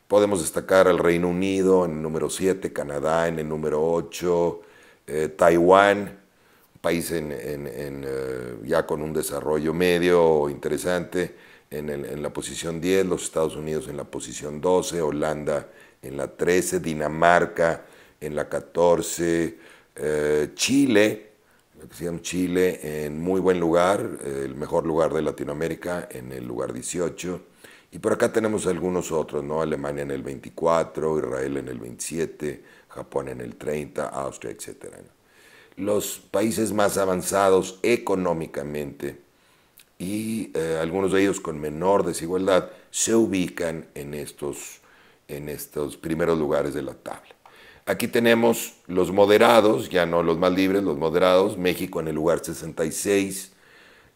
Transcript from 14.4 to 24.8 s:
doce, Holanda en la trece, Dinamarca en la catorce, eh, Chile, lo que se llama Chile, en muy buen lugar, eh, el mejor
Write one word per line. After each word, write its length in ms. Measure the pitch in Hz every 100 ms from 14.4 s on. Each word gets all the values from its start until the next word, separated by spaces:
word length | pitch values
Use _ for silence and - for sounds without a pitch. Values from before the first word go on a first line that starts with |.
| 73 76
doce, 440 | 87 92 78 85
Holanda 640 | 76 71 78 76 73 71 - - - _
en 160 | 65 69
la 100 | 67
trece, 520 | - 80 90 87 90
Dinamarca 1080 | 82 78 76 80 85 87 85 - 82 73 - - - -
en 140 | 76 73
la 120 | 73
catorce, 1080 | 71 - 82 87 82 82 - 85 85 80 - - - _ -
eh, 560 | 76 76 76 76 73
Chile, 800 | - - 135 135 101 107 - - _ _ _ _ -
lo 80 | -
que 60 | -
se 100 | 85
llama 160 | 85
Chile, 840 | - 90 87 90 92 - 76 76 76
en 140 | 76
muy 220 | 87 95
buen 180 | 92 90
lugar, 480 | 82 87 90 101 117 76
eh, 200 | 69 69 67
el 80 |
mejor 320 | 67 76 85